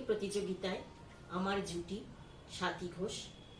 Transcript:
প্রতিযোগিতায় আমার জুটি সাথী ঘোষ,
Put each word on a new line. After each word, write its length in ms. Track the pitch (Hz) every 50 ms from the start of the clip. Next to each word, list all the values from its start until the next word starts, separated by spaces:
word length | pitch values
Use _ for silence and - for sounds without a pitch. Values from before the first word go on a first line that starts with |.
| 254
প্রতিযোগিতায় 760 | - 214 - 202 190 - 202 185 180 185 - - 185 190 - - - - - - - - - - - 170
আমার 200 | 185 185 196 196 196 185 160
জুটি 280 | 170 170 170 - 190 226 - - - - - - - - - - -
সাথী 300 | - 185 175 165 - 180 175 -
ঘোষ, 180 | 170 190 220 - - - - - - - - - -